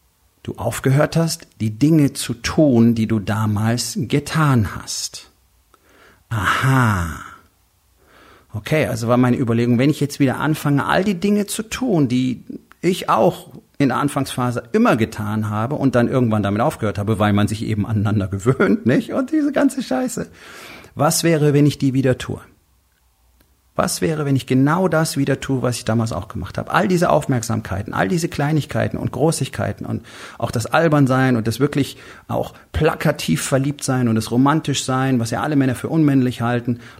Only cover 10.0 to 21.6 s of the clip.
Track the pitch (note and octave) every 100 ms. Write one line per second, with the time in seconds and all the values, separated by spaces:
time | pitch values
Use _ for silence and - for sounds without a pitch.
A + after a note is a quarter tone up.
10 | C#3+ - C#3 A2+ C#3+ D#3 D3 C#3+ - D3+
11 | G3+ F3+ G3+ G#3 G3+ - A3 - B3+ F3+
12 | C3 B2+ B2+ A2 - - _ _ E3+ F3+
13 | - F#3 F#3+ - - - _ - C#3 B2
14 | C#3+ C#3+ C3+ - B2 A#2+ - G#3+ A#3+ B2
15 | A2 - G#2+ G#2+ G#2+ G#2+ A2+ - C3+ B2
16 | A#2+ C3+ A#2+ G#2+ G2+ G#2 C3+ - G#2+ G2
17 | G2+ G#2 G#2 G2+ G#2 G#2+ A2+ G#2 G2 G#2+
18 | G#2 G2+ F#2 G2 A#2 C3 G3 A3 - F#3+
19 | - - B3+ D#4 D4 - C#4 C4+ - C4
20 | B3+ - - - - - - - - -
21 | D3 D#3+ E3+ D#3 D3 C#3+